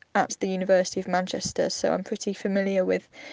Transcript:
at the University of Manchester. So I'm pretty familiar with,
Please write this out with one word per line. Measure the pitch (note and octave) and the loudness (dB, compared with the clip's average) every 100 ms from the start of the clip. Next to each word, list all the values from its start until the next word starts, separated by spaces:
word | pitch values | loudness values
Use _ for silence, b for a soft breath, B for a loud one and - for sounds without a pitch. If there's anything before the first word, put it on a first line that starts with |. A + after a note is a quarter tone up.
| _ | _
at | G3+ - - | 0 0 -2
the | F#3+ | -2
University | F#3 F#3+ F#3 F#3 G3 | 0 4 4 4 -2
of | F#3 | 0
Manchester. | F3+ F#3 - - - D#3+ | 0 0 -4 -4 -2 -2
So | - - | 0 0
I'm | F3 | 0
pretty | - G#3 G3+ | -2 -6 -6
familiar | G3 G3+ G3 G3 F#3+ | -4 0 0 2 2
with, | F#3 F#3 - B B | 2 0 -2 B B